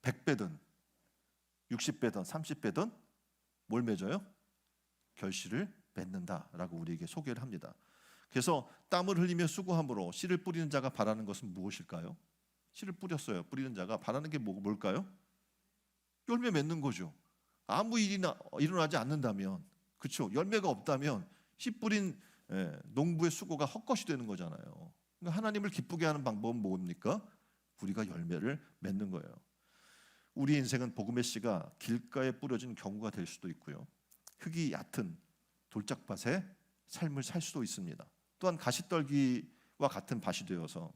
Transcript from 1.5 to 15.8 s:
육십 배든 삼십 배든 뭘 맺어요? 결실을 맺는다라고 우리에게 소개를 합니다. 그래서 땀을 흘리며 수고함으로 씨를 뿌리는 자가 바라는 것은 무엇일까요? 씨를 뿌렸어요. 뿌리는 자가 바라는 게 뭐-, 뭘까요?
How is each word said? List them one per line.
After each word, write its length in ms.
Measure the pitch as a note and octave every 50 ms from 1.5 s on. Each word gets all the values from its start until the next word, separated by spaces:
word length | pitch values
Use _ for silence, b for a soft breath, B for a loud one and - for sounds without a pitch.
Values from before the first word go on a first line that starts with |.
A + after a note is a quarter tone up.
| _ _ _ _
육십 300 | A#2+ A2+ - D3+ - -
배든 240 | - A#2 - G#2 F2+
삼십 360 | - - D#3+ D#3 - - -
배든 320 | - G#2+ - D3+ G3 A#3 - - _ _ _ _ _ _ _ _ _ _ _ _ _
뭘 160 | - G#2+ A#2+
맺어요? 420 | A#2+ A2+ G#2 E2+ F#2 G2+ D3+ G3+ G3 - - _ _ _ _ _ _ _ _ _ _ _ _ _ _ _ _
결실을 580 | - - G2 F#2 - - F2+ G#2 C#3 G3+ G3 - - _ _ _
맺는다라고 840 | - F#2+ F#2 F#2+ F#2+ F2 F2+ F#2+ D#2+ - - - E2 F2+ F2 E2+ E2
우리에게 280 | E2 E2 E2+ D#2 E2+
소개를 360 | E2 - E3 D3+ C#3 A#2+ A#2+
합니다. 320 | B2 B2+ G#2 D#2+ - - - b b b b b b b b b b b
그래서 380 | - C3 B2+ F3+ E3 C#3 A#2+ B B B B _
땀을 300 | - F3 F3+ G3 G3 E3+
흘리며 280 | F3 F3+ F3 E3+ F3
수고함으로 680 | D#3 - - F#3 F#3 F3 E3 D#3 C3+ A#2+ G2+ F#2 F2
씨를 260 | F2 - - F3 F3+ F3
뿌리는 320 | F#3 F#3 E3+ E3 E3 D3
자가 200 | C#3+ C#3 B2+ C3
바라는 340 | - - G#2+ G#2+ G#2+ A2 A2
것은 280 | G2+ G2 - - G2+
무엇일까요? 640 | F2 F#2+ F2+ G2+ G#2 - E2+ - F#2+ E2 E2 F2+ E3+ - _ _ _ _ _ _ _ _ _ _
씨를 220 | _ - - F#3+ F3
뿌렸어요. 480 | F3+ G3 F3+ E3+ C#3+ - - G#2+ F2 E2
뿌리는 300 | - - C3+ C3+ C3 A#2
자가 240 | F#2+ F2+ F#2+ A2 -
바라는 320 | - - A2+ C#3 D3+ D#3+
게 80 | D3+ C#3+
뭐-, 220 | A#2 G#2 F#2 G2+
뭘까요? 460 | G2 G2+ G#2+ G2+ - G2 F#2+ D3+ G3 - - _ _ _ _ _ _ _ _ _ _ _ _ _